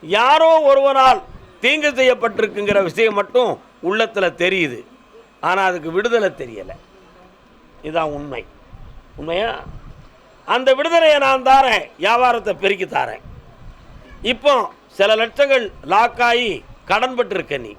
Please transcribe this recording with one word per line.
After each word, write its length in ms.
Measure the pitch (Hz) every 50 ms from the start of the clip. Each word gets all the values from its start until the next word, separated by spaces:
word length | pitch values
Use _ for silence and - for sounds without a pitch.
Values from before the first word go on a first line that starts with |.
| - 156 180
யாரோ 360 | 208 233 254 294 320 320 320 330 320 311 277
ஒருவனால் 500 | 277 269 269 277 277 269 262 262 - 370 - - - - - - - _ -
தீங்கு 260 | 240 285 311 294 294 277 233
செய்யப்பட்டிருக்குங்கிற 800 | 262 254 247 214 208 226 202 - 220 214 - 202 202 202 208 202 196 175
விஷயம் 280 | 156 196 226 220 214 202
மட்டும் 320 | 196 - - 247 247 214 147 - - _ _ _ - 170
உள்ளத்துல 360 | 196 220 226 220 220 208 190 175 165 - 175
தெரியுது, 360 | 180 190 190 170 143 120 110 - - - _ _ _ _ - - _ _ _ - 156
ஆனா 140 | 180 196 196 185
அதுக்கு 200 | 180 175 151 165 160 185
விடுதலை 320 | 214 233 233 233 208 190 151 -
தெரியல. 300 | 139 120 113 104 92 92 92 - - _ _ - _ _ _ - - - _ _ _ _ _ _ _ _ _ - - 151
இதான் 240 | 156 165 160 156 147 143
உண்மை. 220 | 147 147 135 117 107 - _ - _ _ - - - - - - - - _ -
உண்மையா? 320 | 143 156 165 180 214 233 - - - - - - - - - - - - _ _ _ _ _ _ _ - 196
அந்த 140 | 247 262 262 262 262
விடுதலையை 400 | 294 330 339 339 330 311 302 285 277 269
நான் 200 | 269 262 254 269
தாரேன், 340 | 269 269 277 254 226 196 156 - - - 151
வியாபாரத்தை 500 | 196 226 240 254 247 240 233 208 220 190 147 190
பெருக்கி 260 | 190 196 185 185 - -
தாரேன். 280 | 139 131 117 113 - - - - - - - - - - - - - - - - - - - - - - 208 247
இப்போ 220 | 214 - 294 285 247 208 - - _ _ _ _ -
சில 160 | 190 208 220 214 226
லட்சங்கள் 440 | 233 - - 285 277 269 254 233 196 - - - 135 170
லாக் 300 | 208 233 240 240 - 240 240
ஆகி 200 | 233 240 247 226 180 123 - - - - _ -
கடன் 260 | 180 214 233 262 254 247
பட்டிருக்க 440 | 240 196 190 190 160 - 147 135 120 110
நீ 60 | 104